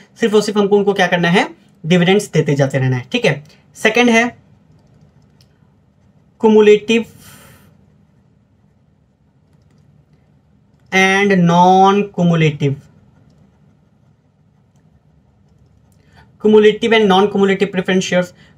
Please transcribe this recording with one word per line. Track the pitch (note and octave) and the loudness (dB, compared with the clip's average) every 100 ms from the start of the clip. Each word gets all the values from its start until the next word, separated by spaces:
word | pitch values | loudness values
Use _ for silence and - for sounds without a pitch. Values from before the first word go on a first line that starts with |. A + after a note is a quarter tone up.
| - - | -10 -6
सिर्फ | A#3 | -2
और | G#3 | -2
सिर्फ | G#3+ G#3 | -2 -2
हमको | G3+ G#3 | 0 0
उनको | G3 | 0
क्या | G3 F3+ | -2 -2
करना | F3+ E3+ | -2 -2
है? | F#3+ D#4 - _ _ D#3 | -2 -2 -8 _ _ -2
dividends | F3+ E3+ G3+ G3+ | 0 2 0 -2
देते | D#3+ D3 C#3 | -4 -2 -2
जाते | C3+ C3+ | -2 -2
रहना | C3 B2+ | -4 -4
है, | - | -6
ठीक | B3 G#3+ | -6 -4
है। | C#3 - _ _ - | -4 -10 _ _ -6
Second | A3 A3+ A#3+ | -4 0 0
है | A3+ A#3+ - _ _ _ _ _ _ _ _ _ _ _ _ _ _ _ _ _ _ _ _ A3 | 0 -2 -8 _ _ _ _ _ _ _ _ _ _ _ _ _ _ _ _ _ _ _ _ 2
cumulative | G#3+ G#3 G#3 - A3+ A3 - - - - - _ _ _ _ _ _ _ _ _ _ _ _ _ _ _ _ _ _ _ _ _ _ _ _ _ _ _ _ _ _ _ _ _ F#3+ | 4 4 4 2 -4 -4 -14 -20 -20 -20 -20 _ _ _ _ _ _ _ _ _ _ _ _ _ _ _ _ _ _ _ _ _ _ _ _ _ _ _ _ _ _ _ _ _ -2
and | F#3+ G3 G3+ | 0 0 0
non-cumulative, | F#3 E3+ E3+ F3+ F#3 G3 G3+ G#3 - F3 E3 D#3 D3 C#3+ C#3 - _ _ _ _ _ _ _ _ _ _ _ _ _ _ _ _ _ _ _ _ _ _ _ _ _ _ _ _ _ _ _ _ _ _ _ G#3+ | 0 2 2 4 4 4 2 -2 -4 -2 0 -2 -2 -4 -6 -12 _ _ _ _ _ _ _ _ _ _ _ _ _ _ _ _ _ _ _ _ _ _ _ _ _ _ _ _ _ _ _ _ _ _ _ 2
cumulative | G#3+ G#3+ G#3 | 4 4 2
and | A3+ | 0
non-cumulative | A3+ G#3 F#3 G3+ G3 G3 F#3+ | 0 2 2 0 0 -2 -2
preference | F#3+ F#3 F#3 F#3 | -4 -6 -4 -4
shares। | F#3 F3+ F3 - _ | -4 -4 -6 -10 _